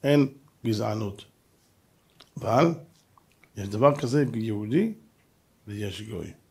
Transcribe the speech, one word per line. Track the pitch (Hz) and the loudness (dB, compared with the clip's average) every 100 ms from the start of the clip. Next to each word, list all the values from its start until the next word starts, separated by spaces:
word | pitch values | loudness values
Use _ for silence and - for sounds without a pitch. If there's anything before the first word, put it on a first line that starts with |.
אין | 139 147 135 - _ _ 117 | 4 4 4 -2 _ _ -2
גזענות. | 107 110 107 107 101 - _ _ _ _ _ _ _ _ _ - - | -2 -2 -4 -6 -8 -18 _ _ _ _ _ _ _ _ _ -18 -10
אבל | 107 113 165 165 - _ _ _ _ _ _ - | 0 4 4 0 -10 _ _ _ _ _ _ -12
יש | 101 | -8
דבר | 104 135 151 | 4 4 4
כזה | 127 139 131 | 0 0 0
יהודי | 113 110 104 107 139 220 214 - _ _ _ _ _ - | -2 -4 -4 0 0 0 -4 -18 _ _ _ _ _ -12
ויש | 104 104 92 | -8 -6 -8
גוי. | 110 101 78 87 _ | -10 -10 -10 -14 _